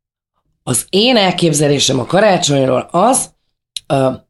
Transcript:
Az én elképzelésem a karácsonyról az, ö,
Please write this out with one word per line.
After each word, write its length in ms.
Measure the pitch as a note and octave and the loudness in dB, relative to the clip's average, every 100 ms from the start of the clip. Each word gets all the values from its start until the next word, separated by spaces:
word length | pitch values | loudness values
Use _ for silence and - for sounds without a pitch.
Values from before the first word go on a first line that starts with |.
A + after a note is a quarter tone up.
| _ _ _ _ _ _ | _ _ _ _ _ _
Az 220 | - - - | -6 -6 -2
én 260 | F#3 A#3+ A#3+ | 0 2 2
elképzelésem 800 | F#3+ F3 E3+ C#3+ D3 C#3+ - C3+ | 0 0 0 0 0 0 0 -2
a 80 | A2 | -2
karácsonyról 840 | F3+ G#3+ E3+ D3 C#3 C3 B2+ - | 0 2 2 0 0 0 -2 -2
az, 340 | E3+ A3+ C4+ - _ _ _ _ - - | 0 2 0 -4 _ _ _ _ -14 -4
ö, 220 | C#3 C3 A#2+ _ | -2 0 -4 _